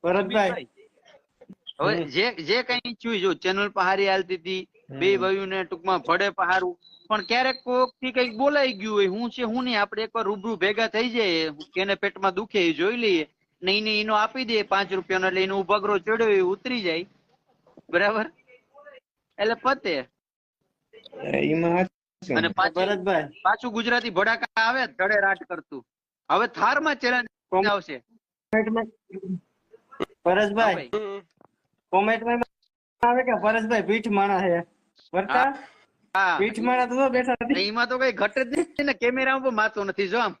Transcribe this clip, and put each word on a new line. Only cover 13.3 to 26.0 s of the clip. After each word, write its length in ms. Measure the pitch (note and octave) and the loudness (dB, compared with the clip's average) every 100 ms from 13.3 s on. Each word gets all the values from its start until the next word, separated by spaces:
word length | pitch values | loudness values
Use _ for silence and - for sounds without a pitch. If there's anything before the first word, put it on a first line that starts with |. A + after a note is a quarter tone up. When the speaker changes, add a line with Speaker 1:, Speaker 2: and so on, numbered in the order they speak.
| _ _ _ | _ _ _
Speaker 2:
ને 160 | F#3 G3+ | -2 0
ઈને 220 | G#3+ G#3+ | 0 -2
ઈનો 140 | G#3+ | 0
આપી 300 | G#3+ A3 C4 | 0 0 -2
દઈએ 180 | A#3 A3+ | -2 -2
પાંચ 300 | G#3 G3 G3 | 0 0 0
રૂપિયાનો, 340 | F#3+ F3 F#3 F#3 | -4 -2 0 0
એટલે 160 | F#3 | 0
એનો 180 | F#3+ G3 | 0 -2
ઉભગરો 380 | F#3 G#3 G3+ G3+ | 0 0 2 -2
ચડ્યો 300 | F#3+ A3 A3+ | 0 0 4
એ 120 | G3+ | 4
ઉતરી 420 | F#3 G3 B3+ B3 | 2 0 -4 -4
જાય, 240 | F3+ D#3+ F#3+ _ _ _ _ _ _ - - | -2 -4 -6 _ _ _ _ _ _ -20 -2
બરાબર? 400 | - G#3 A3 A3 _ _ B4 _ C#5+ D5 C5+ _ _ _ - | 0 2 0 -4 _ _ -20 _ -20 -20 -20 _ _ _ -4
એટલે 160 | G#3+ | -2
પતે. 540 | A#3 B3+ C4+ G3 D3 B2+ _ _ _ _ _ _ _ _ - - - - | 0 0 -2 -2 -4 -6 _ _ _ _ _ _ _ _ -20 -20 -12 -2
Speaker 3:
એમાં 380 | C#3 D3 D#3+ E3+ | 0 0 0 2
સાચું. 680 | F3 F#3 _ _ _ - C#3+ | 2 0 _ _ _ -4 0
Speaker 2:
અને 120 | E3 | 0
પાછું, 260 | - G3 | 0 0
Speaker 1:
ભરતભાઈ. 540 | E3+ F#3+ G3+ F#3 F3 D3 - | 0 0 0 0 0 -2 -2
Speaker 2:
પાછું 300 | F#3 A3 B3 | 0 0 -2
ગુજરાતી 380 | A3 A3+ A#3+ A#3+ | -4 0 0 0
ભડાકા 360 | F3+ G#3 A3+ A#3 - | 0 0 0 -2 0
આવે 300 | A3+ C4 A#3 | 0 0 -4
ધડે 340 | - F#3+ G#3 | -2 0 2
રાટ 240 | G3 F#3+ | 2 0
કરતું. 400 | - E3+ - C3+ - _ | -4 -12 -12 -16 -16 _